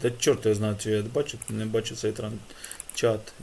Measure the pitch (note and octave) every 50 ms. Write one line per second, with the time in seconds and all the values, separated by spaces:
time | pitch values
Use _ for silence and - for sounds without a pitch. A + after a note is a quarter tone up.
0 | - B2 A#2+ - - D3+ C3+ - - A2 G#2 G#2 G#2+ G#2+ G2+ F#2+ - A2 G#2+ G#2
1 | G#2 A#2 B2+ D3 C#3+ - - A#2 - - A2 G#2+ A2 A2 G#2+ A2+ G#2+ - A2 -
2 | - G#2+ G2+ - G#2+ G#2+ A2 G#2 - - - - - - - - - - - -
3 | - A#2 A2 G#2+ G#2+ - - -